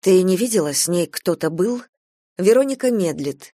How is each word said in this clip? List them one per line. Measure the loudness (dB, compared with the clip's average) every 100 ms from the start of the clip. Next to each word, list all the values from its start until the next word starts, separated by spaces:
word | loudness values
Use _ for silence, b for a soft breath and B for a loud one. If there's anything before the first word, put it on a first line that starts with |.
"Ты | 4 4
не | 4 0
видела, | 0 0 -2 -2
с | -2
ней | -2 -2
кто-то | -4 -4 -2 -2
был?" | -2 -2 -2 -10 _ _ _ _ _
Вероника | 2 4 2 0 -2
медлит. | 0 -2 -4 -6 -8 -16